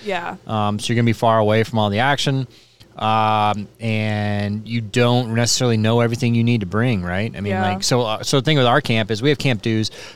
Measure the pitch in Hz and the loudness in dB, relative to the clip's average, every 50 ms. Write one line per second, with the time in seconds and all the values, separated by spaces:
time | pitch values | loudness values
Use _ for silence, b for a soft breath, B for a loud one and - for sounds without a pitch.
0 | - 208 185 170 175 175 180 - - - 110 107 104 104 104 104 - - 117 117 | -8 -6 -6 -6 -6 -8 -10 -12 -8 -6 -4 -2 0 -2 -2 -4 -4 -2 0 2
1 | 117 117 110 - 123 117 113 113 107 107 107 110 110 - - 110 107 104 101 107 | 2 2 2 2 2 4 4 4 4 4 4 2 2 0 0 0 0 2 2 2
2 | 127 139 143 - - 147 135 135 131 b b b b b b b b b - - | 2 2 0 0 0 -2 -2 -2 -4 b b b b b b b b b -10 -4
3 | 107 110 110 110 107 107 107 107 104 107 104 104 101 - - - 110 113 110 107 | -2 0 2 2 2 2 2 2 2 0 0 -2 -6 -12 -14 -8 -4 -4 -2 -2
4 | 107 107 107 104 104 104 104 104 104 101 104 107 107 113 117 120 110 101 - 123 | -2 -2 -2 -2 -2 -2 -2 -2 -2 -4 -4 -6 -6 -6 -6 -6 -6 -2 0 2
5 | 120 120 123 123 127 110 113 117 120 117 - - 127 120 113 110 107 110 117 120 | 4 4 4 2 0 0 0 0 0 0 0 0 2 2 2 2 2 2 4 2
6 | 117 113 117 - 127 117 117 117 117 120 120 113 101 87 92 107 120 131 113 95 | 2 0 0 -2 0 0 2 2 2 2 2 0 -2 -2 -2 0 0 0 0 -2
7 | 87 87 90 95 107 113 - - 101 202 190 185 185 185 180 190 196 - 135 123 | -2 -4 -4 -4 -4 -6 -6 -8 -6 -4 -2 -2 -2 -2 -2 -4 -2 0 0 0
8 | 120 107 107 - - - - 139 113 156 156 143 127 120 120 110 - - 117 110 | 0 0 -4 -4 -4 -2 0 0 2 2 2 4 4 4 4 2 2 0 0 0
9 | 107 98 113 101 123 147 143 - - 139 120 101 - 117 110 110 110 - B B | 0 -2 -4 -2 0 0 0 0 0 -2 -2 0 -2 -2 -2 0 -2 -4 B B
10 | B B B | B B B